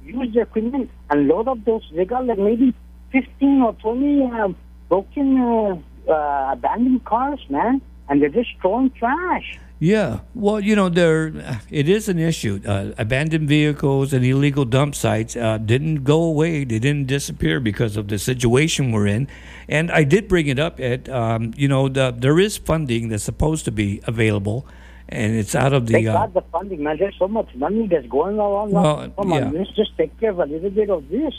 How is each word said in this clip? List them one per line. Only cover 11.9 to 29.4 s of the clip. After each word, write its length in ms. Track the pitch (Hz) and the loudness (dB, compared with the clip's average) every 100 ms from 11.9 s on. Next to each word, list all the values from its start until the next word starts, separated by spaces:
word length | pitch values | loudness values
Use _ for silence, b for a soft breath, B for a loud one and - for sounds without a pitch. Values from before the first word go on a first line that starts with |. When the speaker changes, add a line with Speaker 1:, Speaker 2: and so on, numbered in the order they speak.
| 208 208 | 2 0
Speaker 2:
an 100 | 180 | 0
issue. 420 | 160 160 107 98 104 | 0 -2 -4 -4 -4
Uh, 260 | 101 101 - | -4 -4 -6
abandoned 500 | 110 131 156 160 151 | -2 0 0 0 2
vehicles 680 | 151 151 147 147 139 135 | 2 2 2 0 2 2
and 100 | 139 | 2
illegal 400 | 127 135 143 139 | 2 4 2 2
dump 300 | 131 127 143 | 2 2 0
sites, 420 | 135 113 107 113 120 | 0 -2 0 -2 -4
uh, 220 | 113 110 | -2 -2
didn't 460 | 110 123 156 156 | 0 0 0 -2
go 180 | 131 156 | 2 2
away. 420 | 170 151 160 156 | 2 0 0 -2
They 140 | 135 110 | -2 0
didn't 300 | 131 147 135 | 0 0 0
disappear 520 | 139 - 147 160 160 | -2 -4 -4 -2 0
because 380 | 113 98 117 104 | -2 -2 -2 -2
of 100 | 101 | -4
the 100 | 107 | -4
situation 720 | - 131 120 123 156 - 135 | -2 0 2 4 2 0 0
we're 160 | 110 101 | 2 2
in. 220 | 104 143 B B B B | 0 -4 B B B B
And 220 | 147 170 | -2 2
I 140 | 165 | 2
did 240 | 147 185 220 | 4 4 4
bring 180 | 180 147 | 0 2
it 120 | 123 | 0
up, 220 | 113 - | -2 -4
Ed. 300 | 127 127 - | -4 -4 -4
Um, 420 | 127 113 113 113 117 | -2 0 -2 -4 -2
you 100 | 139 | 2
know, 220 | 135 135 | 2 2
the, 240 | 131 131 120 | 0 -2 0
there 220 | 131 156 | 2 4
is 160 | 208 - | 2 -2
funding 520 | - 160 147 117 117 | -2 -2 0 -2 -2
that's 140 | 110 | -4
supposed 420 | - 117 151 156 - | -4 -2 0 0 -4
to 40 | |
be 280 | 107 101 101 - | -2 -2 -2 -6
available, 600 | 113 110 104 98 113 - B B B B | 0 2 2 -2 -6 -8 B B B B
and 240 | - 107 113 | -4 -2 -2
it's 180 | 101 | -2
out 200 | - 135 | 0 2
of 140 | 139 117 | 2 2
the, 40 | |
Speaker 1:
They 120 | 117 110 | 2 4
Speaker 2:
uh, 80 | |
Speaker 1:
got 180 | 107 220 | 2 0
the 100 | 180 - | -2 -2
funding, 300 | 165 196 175 | -6 -6 -6
man. 140 | 147 151 | -4 -2
There's 220 | 196 - | -2 -2
so 100 | 185 | -2
much 260 | 220 - | -2 -6
money 320 | 123 147 214 220 | -6 -2 -2 0
that's 200 | 170 120 | -2 0
going 320 | 127 175 214 | -2 0 0
around. 320 | 208 202 214 | 0 0 0
Speaker 2:
Well, 380 | 180 170 147 127 | 2 2 0 -6
Speaker 1:
Come 220 | - 196 | -6 -2
on, 200 | 160 | 0